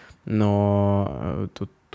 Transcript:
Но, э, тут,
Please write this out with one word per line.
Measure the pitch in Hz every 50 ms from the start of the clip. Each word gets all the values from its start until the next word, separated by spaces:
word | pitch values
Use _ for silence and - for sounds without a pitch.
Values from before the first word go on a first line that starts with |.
| - - - _ -
Но, | - 110 107 104 104 104 101 101 101 101 101 101 101 101 101 98 - 69 60
э, | 60 87 - 90 98 - -
тут, | - 101 - _ _ _ -